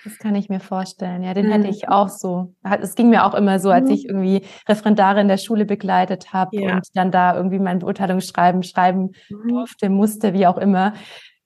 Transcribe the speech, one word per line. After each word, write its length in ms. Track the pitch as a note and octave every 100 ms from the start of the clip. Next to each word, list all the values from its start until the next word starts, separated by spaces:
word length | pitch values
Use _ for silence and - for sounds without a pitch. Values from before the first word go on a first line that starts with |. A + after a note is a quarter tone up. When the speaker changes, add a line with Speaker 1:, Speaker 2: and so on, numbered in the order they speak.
Speaker 1:
Das 160 | G#3 -
kann 160 | G#3+ G3+
ich 140 | G3+
mir 100 | F#3+
vorstellen. 640 | - F#3+ F#3 - F3+ F3+
Ja, 100 | F3+
den 180 | F#3+ G#3+
hatte 120 | G#3
Speaker 2:
Mhm. 80 | G3+
Speaker 1:
ich 160 | G3+ -
auch 180 | G3 G3+
so. 460 | - F#3+ F3+ F3+ _
Hat, 160 | F#3+ G#3
es 120 | G#3
ging 160 | - A#3+
mir 160 | G#3+ G3+
auch 80 |
immer 260 | - G3+ F#3+
so, 120 | G3
als 180 | F3+ C4
Speaker 2:
Mhm. 60 | G#3
Speaker 1:
ich 100 | -
irgendwie 400 | G3 F#3+ F#3+ - - -
Referendare 500 | G#3 G#3+ G#3 G3 G3+
in 80 | G3+
der 100 | F#3+
Schule 260 | - A3 G3
begleitet 640 | G3+ F#3+ F#3 F#3 F3+ -
habe 240 | F#3 F#3 G#3
Speaker 2:
Ja. 180 | G3 F#3
Speaker 1:
und 120 | -
dann 180 | F#3+ F#3
da 240 | F3+ F3+ F3
irgendwie 240 | F#3 F#3+
mein 200 | F#3+ F3+
Beurteilungsschreiben 840 | F3 G3 F#3+ F#3 F3+ - F3 F#3
schreiben 520 | F3+ - F3+ F#3 F#3+ - -
Speaker 2:
Mhm. 180 | G#3 A3+
Speaker 1:
durfte, 400 | A#3+ A#3 - G3
musste, 440 | G3 G#3+ G#3+ G#3+
wie 120 | F#3 F#3
auch 140 | F3+
immer. 340 | G3 F#3 F#3+ G#3+ - - - _